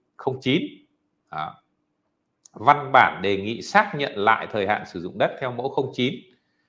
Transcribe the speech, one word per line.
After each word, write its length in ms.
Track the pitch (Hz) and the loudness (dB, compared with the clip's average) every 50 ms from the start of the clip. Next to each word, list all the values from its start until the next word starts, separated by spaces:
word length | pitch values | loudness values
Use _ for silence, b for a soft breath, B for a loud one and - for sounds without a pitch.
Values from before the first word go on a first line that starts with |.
| _ _ _ | _ _ _
không 220 | - - 135 123 - | -6 -6 -6 -4 -2
chín. 220 | - 127 135 185 294 - - - _ _ _ _ _ _ _ _ _ - | -2 0 0 0 0 -4 -12 -16 _ _ _ _ _ _ _ _ _ -12
Đó. 240 | 80 76 76 - - _ _ _ _ _ _ _ _ _ _ _ _ _ _ _ _ _ _ - | -8 -8 -8 -8 -10 _ _ _ _ _ _ _ _ _ _ _ _ _ _ _ _ _ _ -20
Văn 380 | - - 107 135 147 143 139 131 | -10 0 4 4 4 4 4 4
bản 280 | 135 127 107 78 - 82 | 6 6 6 6 4 0
đề 140 | 90 101 101 | 0 0 0
nghị 260 | 95 98 107 117 - | 0 -2 -6 -6 -8
xác 300 | - - - 202 214 208 - | -6 2 2 2 2 2 -2
nhận 180 | 147 139 - - | -4 -6 -4 -2
lại 300 | 104 98 107 113 - 82 - | 0 4 4 4 2 0 -6
thời 160 | - 107 98 | -4 -2 0
hạn 200 | 98 107 - - | 0 0 -2 -4
sử 140 | - - 90 | -8 -10 -10
dụng 180 | 82 - - 104 | -8 -6 -2 -2
đất 180 | 139 - - - | -2 -2 -2 -4
theo 120 | 139 123 | -8 -6
mẫu 160 | 117 120 123 135 | -6 -4 -6 -4
không 220 | - 151 131 127 - | -2 -2 -4 -4 -2
chín 200 | - 123 131 - - - _ _ _ _ _ _ _ _ | -2 -2 -2 -2 -6 -14 _ _ _ _ _ _ _ _